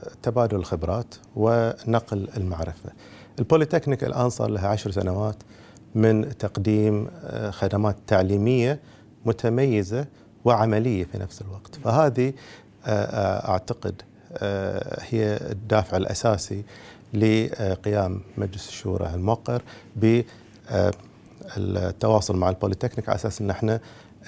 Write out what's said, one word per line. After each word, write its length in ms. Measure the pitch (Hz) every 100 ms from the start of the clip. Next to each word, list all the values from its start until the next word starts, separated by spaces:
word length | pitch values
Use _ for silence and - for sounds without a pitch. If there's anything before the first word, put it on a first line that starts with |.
| - -
تبادل 340 | - 117 117 101
الخبرات 580 | 87 82 85 104 120 - - -
ونقل 920 | 110 117 113 - - 113 113 101 98 -
المعرفة. 540 | 92 85 82 85 - - - - - -
البوليتكنيك 640 | 127 160 151 170 - 131
الآن 260 | - 127 123
صار 200 | - 113
لها 180 | 104 98
عشر 220 | 107 104
سنوات 460 | 98 92 95 107 107 - - - - -
من 440 | 110 110 110 - -
تقديم، 680 | 104 - 101 107 107 104 107 -
آه، 260 | - 113 107
خدمات 460 | 98 98 101 104 101 -
تعليمية 760 | 98 95 101 110 127 120 147 - - - -
متميزة 840 | 113 113 117 120 139 107 95 117 143 - - -
وعملية 600 | 120 113 110 107 120 101
في 140 | 85 98
نفس 240 | 92 -
الوقت، 320 | 101 98 - -
فهذه، 480 | 110 123 151 123 131 135 - - - - -
آه، 20 |
آه، 640 | 107 104 113 98 95 -
أعتقد، 520 | 95 - 117 95 95 - - -
آه، 680 | - 101 98 98 95 - - -
هي 280 | 113 107 104
الدافع 600 | - 101 107 107 107 95
الأساسي 680 | 95 104 117 104 - 101 104 - - - -
لقيام 1040 | 107 110 110 110 - 101 92 104 104 95 95 - -
مجلس 320 | 98 95 -
الشورى 460 | - 101 92 92
الموقر 480 | 87 95 113 - 123 - - - -
ب، 260 | 110 117 117 - - - -
آه، 220 | 104 92 92 - - - - - -
التواصل 800 | 98 95 92 92 110 107 101 95
مع 120 | 90
البوليتكنيك 600 | 92 98 98 123 - 107
على 80 | 101
أساس 240 | 110 -
إن 100 | 101
احنا 300 | 92 110 110 - - - -